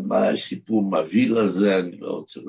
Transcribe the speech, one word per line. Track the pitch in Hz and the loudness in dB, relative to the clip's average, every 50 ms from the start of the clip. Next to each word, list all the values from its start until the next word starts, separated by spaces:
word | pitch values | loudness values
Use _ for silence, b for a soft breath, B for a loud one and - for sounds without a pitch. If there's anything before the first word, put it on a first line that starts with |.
| - | -4
מה | - - - 101 - | 0 0 2 2 2
הסיפור | 113 - - - - - - - 110 107 101 98 | 0 -2 -4 -6 -10 -10 -4 0 0 0 2 2
מבהיל | 92 82 80 80 87 113 123 113 113 113 | 0 0 0 0 2 2 2 4 2 2
הזה? | 107 98 90 92 101 101 95 95 | 2 2 2 2 2 4 4 2
אני | 87 87 - - | 0 -2 -6 -10
לא | - - | -10 -8
רוצה | - - - - - - - | -8 -8 -10 -12 -16 -16 -12